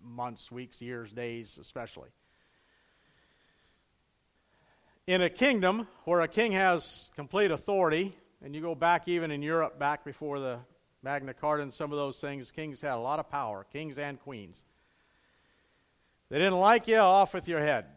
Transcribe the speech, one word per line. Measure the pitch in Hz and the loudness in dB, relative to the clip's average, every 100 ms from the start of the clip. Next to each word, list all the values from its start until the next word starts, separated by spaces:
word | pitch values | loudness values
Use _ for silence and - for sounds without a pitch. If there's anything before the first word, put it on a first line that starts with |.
months, | 120 120 123 107 - | -16 -10 -10 -10 -16
weeks, | 123 123 - | -16 -16 -14
years, | 120 120 107 | -12 -12 -12
days | 113 120 117 107 - | -10 -8 -10 -14 -18
especially. | - 127 117 - 62 _ _ _ _ _ _ _ _ _ _ _ _ _ _ _ _ _ _ _ _ _ _ _ _ _ _ _ _ _ - | -16 -14 -14 -16 -20 _ _ _ _ _ _ _ _ _ _ _ _ _ _ _ _ _ _ _ _ _ _ _ _ _ _ _ _ _ 0
In | 185 | 2
a | 170 | 2
kingdom | - 269 226 185 220 214 - | 2 2 4 2 2 -4 -10
where | - 175 | 0 2
a | 165 | 2
king | 214 226 | 2 2
has | 190 190 170 - - - - | 4 4 2 -2 -12 -14 -14
complete | 143 196 196 | -4 0 2
authority, | 151 - 196 165 156 196 - _ _ | 0 0 2 2 2 -2 -8 _ _
and | 139 | -14
you | 151 | -8
go | 170 143 | -8 0
back | 170 170 175 | 2 2 2
even | 175 160 | -2 -2
in | 143 | -4
Europe, | 147 165 156 - | -2 0 0 -2
back | 143 147 | -2 -2
before | 147 135 151 143 | -8 -10 -8 -6
the | 131 120 123 _ _ _ | -6 -8 -12 _ _ _
Magna | 131 143 135 | -6 -6 -6
Carta | - 151 147 | -4 0 0
and | 143 | -2
some | - 147 | -6 -6
of | 147 | -4
those | 139 - | -4 -6
things, | 143 139 120 | -8 -10 -12
kings | - 156 131 | -10 -10 -8
had | 147 | -4
a | 120 | -4
lot | 123 156 | -2 -4
of | - | -4
power, | 143 117 98 101 | -6 -6 -8 -10
kings | 143 156 139 | -10 -10 -8
and | 143 135 | -10 -10
queens. | 143 120 92 - _ _ _ _ _ _ _ _ _ _ _ _ _ _ _ _ _ | -14 -14 -16 -20 _ _ _ _ _ _ _ _ _ _ _ _ _ _ _ _ _
They | 143 | 0
didn't | 190 185 | 2 4
like | 202 233 226 | 6 6 4
you, | 220 | 6
off | 190 196 190 | 8 8 6
with | 185 170 | 0 -4
your | 160 | -2
head. | 151 120 - | 0 0 -4